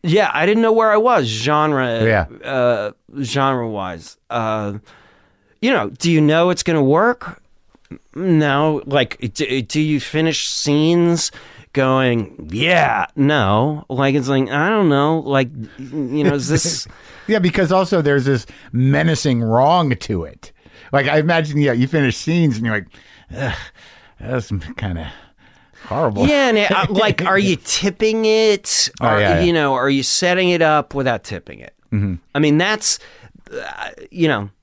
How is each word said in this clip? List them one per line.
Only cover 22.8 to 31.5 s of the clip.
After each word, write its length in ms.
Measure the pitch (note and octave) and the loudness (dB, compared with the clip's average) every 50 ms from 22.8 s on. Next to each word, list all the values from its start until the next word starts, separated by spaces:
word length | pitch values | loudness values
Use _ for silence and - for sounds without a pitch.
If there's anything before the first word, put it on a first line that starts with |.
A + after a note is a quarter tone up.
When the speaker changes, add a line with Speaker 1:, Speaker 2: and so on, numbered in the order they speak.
| F2+ - - - _ - - - - _ - | -6 -8 -20 -20 _ -20 -20 -20 -20 _ -10
Speaker 2:
"Ugh, 180 | B2 C#3 A#2+ - - - - _ - - - - - - _ _ _ | -8 -6 -6 -6 -8 -12 -18 _ -20 -20 -20 -20 -20 -20 _ _ _
that's 300 | - - B2+ B2 A2+ - G#2 F#2 D#2 D2+ - | -10 -6 -6 -6 -6 -6 -8 -8 -8 -10 -12
kinda 360 | - A2 G2 F2 E2 D#2+ D#2 - - - _ _ _ _ _ _ _ _ _ _ - - | -8 -8 -8 -8 -8 -10 -12 -16 -18 -20 _ _ _ _ _ _ _ _ _ _ -20 -12
horrible." 420 | - G#2 C3 D#3+ B2 G#2 G2+ B3 | -8 -4 -2 -2 -2 0 2 2
Speaker 1:
Yeah, 220 | C#4+ D4 C#4+ C#4 B3+ | 2 4 2 2 2
and 100 | A3+ G#3+ | 2 2
it, 120 | G#3 F#3+ | 2 2
uh, 160 | - F3+ G3 | 0 0 0
Speaker 2:
<laughs> 40 | G3 | 0
Speaker 1:
like, 320 | G#3 F#3+ A3 G#3+ - - E3+ | 0 0 2 2 0 -2 0
are 140 | F#3 F#3+ G3 | 0 2 2
you 180 | G3+ F#3+ F3 | 2 2 0
tipping 680 | - - - - - - G3+ F#3+ _ A3 A3 A3 A3 A3 | -2 -2 -4 -4 -2 -2 -4 -2 _ 0 0 2 2 2
it? 640 | G#3+ A3 A3 A3 A3 G#3 G3 - - - - - - - - | 2 2 4 4 2 2 0 -2 -4 -2 -2 -2 -2 -4 -2
Speaker 2:
Oh, 60 | - | -2
Speaker 1:
Are, 140 | A#2 G#2+ - | 0 2 2
Speaker 2:
yeah, 180 | G#2 G2 F2+ - | 2 2 2 2
yeah. 60 | F3 | 2
Speaker 1:
you 80 | F3 | 2
know, 220 | E3+ D#3+ D3 C#3 C3+ | 2 2 2 0 0
are 160 | B2+ B2+ C#3 | 0 0 0
you 120 | C#3 C3+ | 0 0
setting 460 | B2+ - - - F#3 F3+ F3+ F#3 F#3 F3+ | 0 -2 -2 0 0 0 2 2 2 2
it 120 | F3 E3 | 2 2
up 320 | E3 D#3 D#3 D3+ C#3+ _ - | 4 4 2 2 0 _ -6
without 300 | C#3 C3+ C3 A#2 G2+ - | -2 -2 -2 -2 -2 -6
tipping 360 | - G#2 E2+ _ - | -10 -12 -12 _ -16